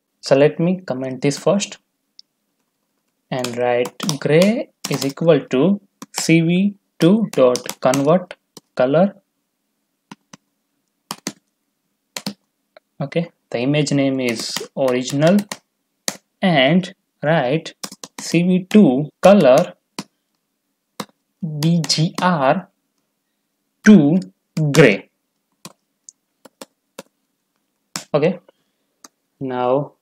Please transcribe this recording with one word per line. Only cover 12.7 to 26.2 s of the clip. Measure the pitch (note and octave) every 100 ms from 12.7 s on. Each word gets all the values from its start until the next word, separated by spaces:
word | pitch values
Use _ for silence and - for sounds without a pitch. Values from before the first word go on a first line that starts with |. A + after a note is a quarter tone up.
| _ _ -
Okay, | C#3+ E3 E3+ - _
the | A#2
image | B2+ D3 D3
name | C#3+ C3+ C3+
is | B2 A2+ - - - -
original | C3+ B2 B2+ C#3 D#3 G3+ G3+ - _ _ _ _ - - _ _
and | G3 D#3 C3 F3+ F#3 - _ _
write | C#3+ D#3+ B2 D#3 E3 - - - - -
C | - E3
V | F3 F#3 F#3
two | G#3+ F3+ B2+ D3+ -
color | F#3 G3+ C#3+ C3 F3+ - _ - - _ _ _ _ _ _ _ _ - - _ _ _ D#3+ D3+
B | D#3 E3+ D3+
G | - E3 -
R | F3+ E3+ C3+ F3 - _ _ _ _ _ _ _ _ _ _ _
to | - G#3 C#3+ F3+ - _ _ - D3+
gray. | C#3+ C3+ G2 - _ _ _ _ _ - _ _ _ _ _